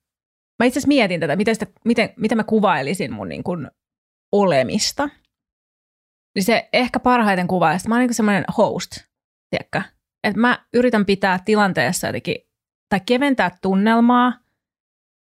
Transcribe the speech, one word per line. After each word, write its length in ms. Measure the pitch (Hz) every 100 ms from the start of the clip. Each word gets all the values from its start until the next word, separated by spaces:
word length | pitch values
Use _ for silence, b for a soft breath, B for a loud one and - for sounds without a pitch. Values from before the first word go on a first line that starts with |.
| _ _ _ _ _ -
mä 60 |
itse 140 | 240 285
asiassa 100 | 269
mietin 320 | 285 208 175
tätä, 160 | 156 147
miten 180 | 214
sitä, 120 | 220 214 _
miten, 300 | 226 240 208 -
miten 220 | 214 233
mä 60 |
kuvailisin 680 | 214 220 202 160 135 185 139
mun 160 | 107 98
niin 160 | 69
kun 260 | - 180 - _ _ _ _ _ -
olemista. 760 | 202 196 143 120 131 - - 190 - _ _ _ _ _ _ _ _ _ _ _
Niin 100 | -
se 240 | 190 233 -
ehkä 280 | - 247 247
parhaiten 460 | 254 247 214 185 180
kuvaa, 260 | 185 165
että 160 | 165 220
mä 60 |
oon 60 | 233
niin 140 | 247
semmonen 300 | 240 214 202 - -
host, 320 | 185 - - - _ _ _ _ -
tiedätkö? 320 | - - 147 - _ _ _
Et 120 | - 202
mä 300 | 240 240 _
yritän 320 | 233 247 226 202
pitää 320 | 196 196 180
tilanteessa 640 | - 214 202 170 123 180 98
jotenkin, 300 | - - - _ _ _ _ -
tai 120 | 196 -
keventää 500 | 247 285 254 185 -
tunnelmaa, 720 | 190 190 208 226 233 247 247 240 _ _ _ _ _ _ _ _